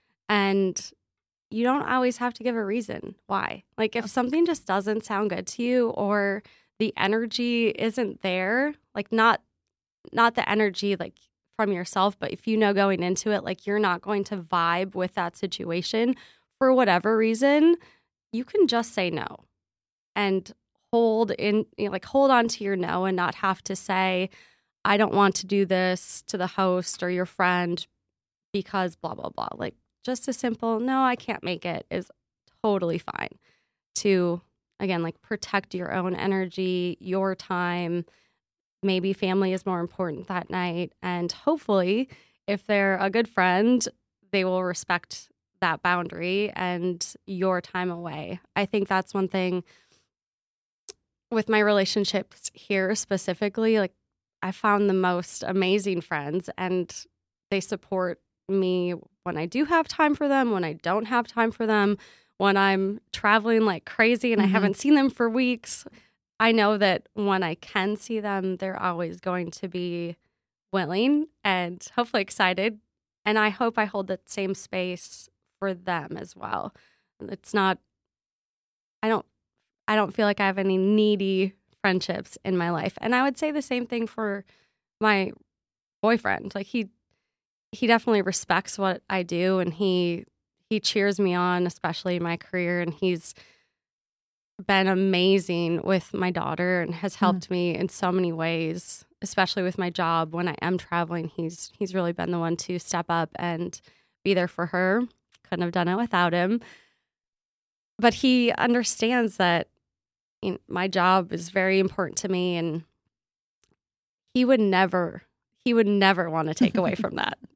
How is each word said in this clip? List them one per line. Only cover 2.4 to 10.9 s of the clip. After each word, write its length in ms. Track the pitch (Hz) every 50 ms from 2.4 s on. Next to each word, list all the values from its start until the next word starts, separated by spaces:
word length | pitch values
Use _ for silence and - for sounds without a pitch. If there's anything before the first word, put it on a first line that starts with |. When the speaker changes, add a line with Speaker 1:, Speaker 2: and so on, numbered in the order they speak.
Speaker 1:
give 140 | 226 247 233
a 80 | 226 208
reason 500 | 196 214 247 208 - - - - - - _ _
why. 360 | - 202 190 - - - 196 - _ _
Like, 180 | - 220 214 -
if 100 | 233 233
Speaker 2:
Okay. 60 | 202
Speaker 1:
something 340 | - 262 247 247 285 330 339
just 220 | 339 311 - -
doesn't 380 | - 190 202 190 214 214 220 -
sound 260 | - 208 196 214 202
good 160 | - 185 185 -
to 140 | - -
you 280 | 233 247 247 254 240 233
or 520 | - - 202 196 208 208 202 202 196 214 - _ _ _ _ _ _ -
the 120 | 220 214 -
energy 720 | - - 196 214 226 240 226 - - 240 240 240 233 233 220
isn't 520 | - - 220 226 214 262 233 196 - -
there, 520 | - 190 180 185 185 196 226 254 277 302 294 _ _ _ -
like, 180 | 208 202 -
not, 280 | 226 220 220 233 214 - _ _ _ _ _ _ _ _ _ _ _ _ - -
not 220 | - 240 233 233 233
the 140 | 240 - -
energy, 480 | 208 214 214 202 175 - 202 202